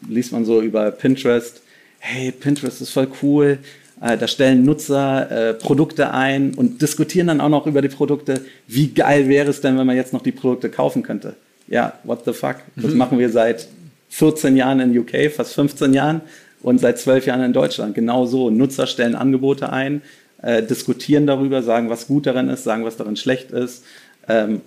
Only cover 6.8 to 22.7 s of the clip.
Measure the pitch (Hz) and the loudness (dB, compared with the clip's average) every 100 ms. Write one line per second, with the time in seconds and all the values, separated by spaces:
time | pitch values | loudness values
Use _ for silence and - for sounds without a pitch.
6.8 | 151 - 151 180 175 147 147 147 160 139 | -2 -2 -2 0 0 2 2 2 2 0
7.8 | 139 - 143 147 - 135 - - - 117 | 0 -2 -2 -2 -2 -6 -6 -18 -6 0
8.8 | 147 113 147 143 135 139 143 139 135 131 | 0 2 4 4 4 4 2 0 0 2
9.8 | 131 127 127 127 131 - 131 123 113 - | 2 0 -2 -4 -4 -2 -2 -2 -4 -2
10.8 | 143 135 - 110 104 101 _ _ - 117 | -2 -2 -4 -8 -10 -16 _ _ -6 -2
11.8 | 117 - - 117 - 117 139 135 - - | -2 -6 -8 -6 -6 -6 -6 -8 -12 -6
12.8 | 113 123 127 127 123 113 113 117 - - | -2 0 2 2 2 4 2 0 -8 -20
13.8 | - _ _ - 156 156 143 135 131 135 | -20 _ _ 0 2 2 4 4 4 2
14.8 | 127 120 117 131 147 147 117 - 143 139 | 2 2 0 0 0 -2 -4 -2 -2 0
15.8 | 143 135 147 160 - - - _ 123 123 | 2 2 2 -2 -6 -18 -20 _ 0 2
16.8 | 123 120 - 131 131 127 127 131 - - | 4 2 2 2 2 0 0 2 0 -2
17.8 | 107 101 113 123 123 131 123 110 139 135 | -6 -2 0 0 0 0 2 2 2 0
18.8 | 131 - 117 117 131 131 135 139 135 131 | -4 -2 -2 0 0 2 0 -2 -4 -4
19.8 | 135 147 - - _ _ 117 117 110 120 | -4 -6 -8 -20 _ _ -2 -2 0 -4
20.8 | - 120 - 147 147 135 139 135 117 117 | -4 -6 0 2 2 2 0 -2 0 0
21.8 | 117 113 - 143 139 127 131 131 117 | 0 -6 -2 -2 0 -2 -2 -4 -4